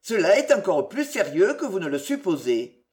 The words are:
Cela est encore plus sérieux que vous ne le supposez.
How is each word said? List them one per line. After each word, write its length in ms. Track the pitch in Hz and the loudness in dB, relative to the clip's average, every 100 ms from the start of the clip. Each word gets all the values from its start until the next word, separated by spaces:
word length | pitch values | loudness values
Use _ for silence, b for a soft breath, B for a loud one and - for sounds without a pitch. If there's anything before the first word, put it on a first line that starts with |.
Cela 360 | - 220 175 269 | -2 0 4 4
est 140 | 277 | 4
encore 360 | 294 196 151 - | 2 4 0 -2
plus 160 | 247 | -6
sérieux 500 | 285 262 185 147 208 | -6 -4 -2 2 2
que 120 | 285 285 | 2 -4
vous 120 | 190 | -4
ne 100 | 160 | -4
le 100 | 139 | -6
supposez. 840 | - 277 190 147 123 117 120 _ _ | -4 -4 -2 -2 0 -2 -2 _ _